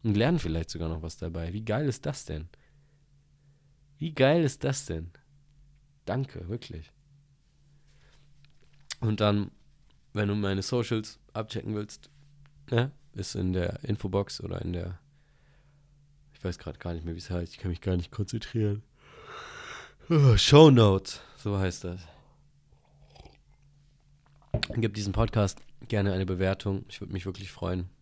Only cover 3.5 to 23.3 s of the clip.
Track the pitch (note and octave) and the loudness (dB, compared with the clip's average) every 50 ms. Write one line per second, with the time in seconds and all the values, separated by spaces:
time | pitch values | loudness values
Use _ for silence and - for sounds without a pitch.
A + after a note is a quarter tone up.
3.5 | _ _ _ _ _ _ _ _ - _ D3+ E3 D3+ - C3 C3+ D#3 E3+ D#3+ C3+ | _ _ _ _ _ _ _ _ -12 _ -10 -8 0 2 4 4 6 4 2 0
4.5 | - - - C3+ C3 - - - F2 D#2+ E2 E2+ - - _ _ _ _ _ _ | -2 -2 -4 -4 -4 -4 -6 -8 -8 -8 -8 -12 -16 -20 _ _ _ _ _ _
5.5 | _ - - - - _ _ _ _ _ _ - G2 C3+ C3+ C3+ - - F2 E2+ | _ -20 -20 -20 -20 _ _ _ _ _ _ -6 -4 -4 -4 -6 -8 -12 -10 -8
6.5 | G#2+ A#2+ - - - D#2+ D#2 - _ _ _ _ - _ _ _ _ _ _ _ | -8 -10 -10 -12 -14 -14 -14 -18 _ _ _ _ -20 _ _ _ _ _ _ _
7.5 | _ _ _ _ - - _ _ - - - - - - - - - - - - | _ _ _ _ -20 -20 _ _ -20 -20 -20 -20 -20 -20 -20 -20 -20 -20 -20 -20
8.5 | - - - - - - - - - - - G#2+ G#2+ G#2 G#2+ G#2 G2+ G#2 G2+ - | -20 -20 -20 -20 -20 -20 -16 -16 -10 -4 -2 -2 0 2 2 2 4 2 0 -4
9.5 | - _ - - _ _ _ _ _ _ _ _ _ G2+ G#2 G2+ G#2 G#2+ G2+ G2 | -8 _ -20 -20 _ _ _ _ _ _ _ _ _ -2 -2 0 0 0 0 0
10.5 | G2 G2 F#2+ - B2+ B2 A2 - A#2 A2+ G#2+ - - _ _ _ _ A2 G#2+ - | 0 -2 -2 -2 -2 -2 0 0 -2 -4 -4 -8 -16 _ _ _ _ -10 -10 -8
11.5 | - A#2 - - G#2+ G#2 G#2 G#2 - - - - _ - - - - - - - | -10 -8 -6 -6 -6 -6 -6 -8 -14 -20 -20 -20 _ -20 -20 -20 -20 -20 -20 -20
12.5 | _ - - - - A#2 B2 C#3 - - - - - - F#2 - - G2 F#2 F#2 | _ -20 -8 0 0 0 0 0 -4 -14 -20 -16 -12 -10 -10 -8 -4 -2 -2 0
13.5 | F2+ F#2 F2 F2+ - - - - G#2+ - - G2 F#2+ G2 G2 - - - G2 F#2 | 0 0 -2 -2 -4 -6 -6 -6 -6 -4 -4 -4 -2 -2 -4 -4 -8 -12 -10 -8
14.5 | F2+ F2 E2+ F2 F2 F2 F2+ F2+ F2+ - _ _ _ _ _ _ _ _ _ _ | -8 -6 -6 -6 -6 -6 -6 -8 -10 -12 _ _ _ _ _ _ _ _ _ _
15.5 | _ _ _ _ _ _ _ _ _ _ _ _ _ _ _ - - - - F#2 | _ _ _ _ _ _ _ _ _ _ _ _ _ _ _ -20 -20 -8 -6 -6
16.5 | E2+ - - - - - - F2 E2+ E2 D#2+ E2+ E2 E2+ - - F2+ F2 E2+ E2 | -6 -6 -10 -12 -12 -8 -8 -8 -6 -6 -6 -8 -8 -8 -8 -4 -4 -4 -4 -6
17.5 | - - - F#2 E2+ - - G2 F#2 F2 E2+ - - - G#2 - - A2 - - | -10 -8 -6 -6 -6 -4 -2 -2 -2 -2 -2 -4 -6 -8 -6 -6 -6 -8 -8 -4
18.5 | - A2+ G#2+ G#2 G2+ G#2+ - _ _ _ - - - - - - - - - - | -2 -2 0 0 -2 -4 -8 _ _ _ -20 -20 -20 -20 -20 -18 -18 -16 -16 -16
19.5 | - - - - - - - - - _ - - E3+ D#3 C#3 C3 A2+ G2+ - - | -16 -16 -16 -16 -16 -16 -18 -20 -20 _ -4 2 4 6 8 8 8 8 8 8
20.5 | C#3+ D3 D#3+ D3+ C3 A#2+ A2 G2+ F#2+ F#2+ - - - - - - - - - G#2 | 10 12 12 12 12 10 8 8 6 4 0 -6 -14 -14 -18 -20 -20 -8 -4 -2
21.5 | G2+ G2 F#2+ F#2 E2+ - - F2+ F2+ F2+ E2+ D#2+ - - - _ _ _ _ - | -2 0 0 -2 -2 -6 -10 -10 -10 -10 -14 -18 -20 -20 -20 _ _ _ _ -20
22.5 | _ _ _ _ - _ _ _ _ _ - _ - - - - | _ _ _ _ -20 _ _ _ _ _ -20 _ -20 -20 -20 -20